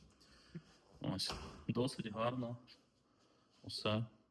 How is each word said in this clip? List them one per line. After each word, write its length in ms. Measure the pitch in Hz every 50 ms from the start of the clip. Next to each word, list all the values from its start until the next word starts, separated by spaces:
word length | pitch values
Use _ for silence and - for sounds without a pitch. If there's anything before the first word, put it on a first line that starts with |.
| - - - _ - - - - - - - 165 - - - - _ - - -
Ось. 320 | - - - 95 - - - - - - - - - -
Досить 440 | - 117 123 131 - - - 110 101
гарно 440 | 110 113 120 123 127 123 117 123 120 - - - - _ _ _ _ _ _ _ _ _ _ _ _ _ _ _ _ -
усе 420 | 98 - - - 107 107 110 117 - - - _ _